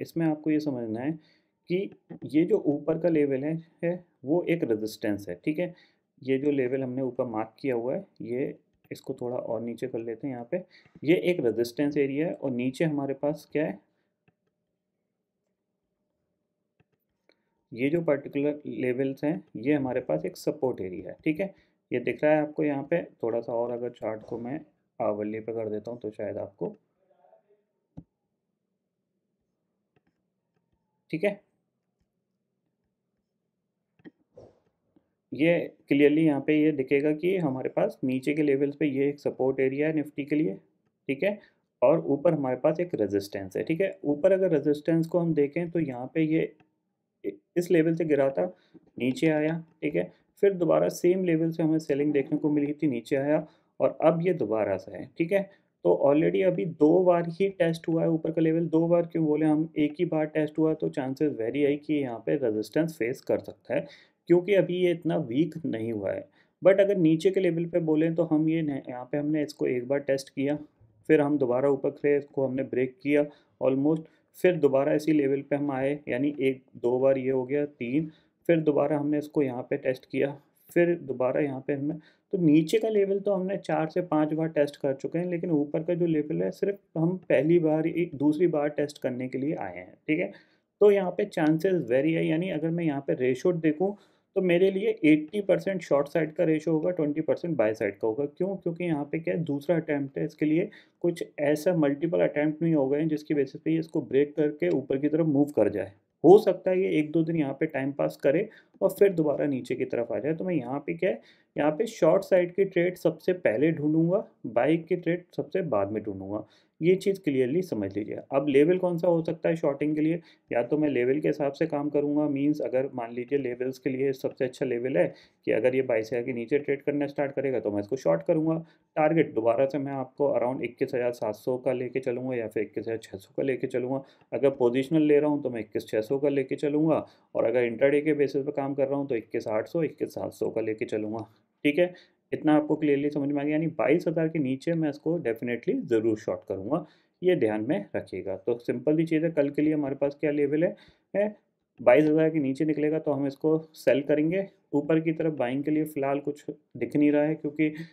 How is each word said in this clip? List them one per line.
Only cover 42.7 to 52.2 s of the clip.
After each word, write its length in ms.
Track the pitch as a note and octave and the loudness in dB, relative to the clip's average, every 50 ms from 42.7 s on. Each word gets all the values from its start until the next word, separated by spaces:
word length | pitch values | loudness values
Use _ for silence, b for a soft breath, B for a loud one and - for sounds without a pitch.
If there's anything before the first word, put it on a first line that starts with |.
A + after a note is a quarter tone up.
| E3 F3 | 2 0
एक 140 | F3 F3 - | -2 -4 -2
रेजिस्टेंस 600 | - G#2 F#2+ G2+ G2+ G2 - - G2+ G2 F#2 - | -2 0 0 0 -2 -2 -4 -8 -10 -10 -8 -6
है। 60 | G#2 - | -6 -4
ठीक 160 | - E3 E3 | -2 -2 -2
है, 180 | G3 F#3+ - - - | -2 -2 -4 -4 -4
ऊपर 280 | C#3+ D3 D3 - F#3 | -2 0 2 4 4
अगर 200 | G3 F#3 F#3+ F3+ | 4 4 4 2
रेजिस्टेंस 540 | D#3+ C#3+ C3+ D3+ D3 D3 - - E3 E3 D#3+ | 2 2 2 0 0 0 0 0 2 2 2
को 120 | E3 - F3 | 0 0 0
हम 160 | E3+ E3+ D#3 | 0 2 2
देखें 360 | D3 C#3+ C#3 C#3+ E3 F3 E3+ | 2 0 0 0 -4 -6 -4
तो 100 | E3+ F3 | -4 -4
यहाँ 300 | D#3 C3 B2+ A#2+ B2+ C3 - | -4 -4 -6 -8 -10 -4 -2
पे 80 | E3 D#3+ | 0 0
ये 280 | D3+ D#3 D#3+ D#3+ - - _ _ _ _ _ _ _ _ _ _ _ _ _ - | 2 2 0 -2 -2 -6 _ _ _ _ _ _ _ _ _ _ _ _ _ -10
इ-, 80 | - - - _ _ - | -10 -10 -10 _ _ -4
इस 140 | E3+ F3 - | -4 0 2
लेवल 240 | F#3 E3 D#3 E3 E3 | 4 4 4 4 2
से 100 | E3 F3 | 0 0
गिरा 260 | D#3 D3 C3+ C3+ C3+ | 0 2 2 2 2
था, 220 | - - F3+ F3+ B B B B B B _ _ _ - | 0 -2 -4 -4 B B B B B B _ _ _ -4
नीचे 300 | A#2+ C3 B2+ - D#3+ D#3+ | -2 -2 -2 0 0 0
आया। 340 | D#3 D3+ D3+ D#3 E3 E3 D#3+ - _ _ | 2 2 0 -2 -2 -4 -8 -12 _ _
ठीक 120 | - D3 D#3 | -6 -4 -2
है, 160 | E3+ - B B B B B _ _ | -4 -4 B B B B B _ _
फिर 100 | - G3+ G3 | 2 2 2
दोबारा 340 | F3 F3 E3 D#3 D#3 F3 F3 | 2 2 2 4 4 2 0
सेम 340 | E3+ - - F3 F#3 F#3+ F#3 | 0 2 2 2 2 2 2
लेवल 260 | F3 E3 D#3+ E3 E3 | 0 2 2 0 0
से 120 | E3 - | 0 0
हमें 160 | E3 D#3 D#3 D#3+ | 0 2 2 0
सेलिंग 340 | D#3 - C#3+ C#3 D3 D3+ | 0 0 0 0 0 2
देखने 260 | D3 C#3 | 2 0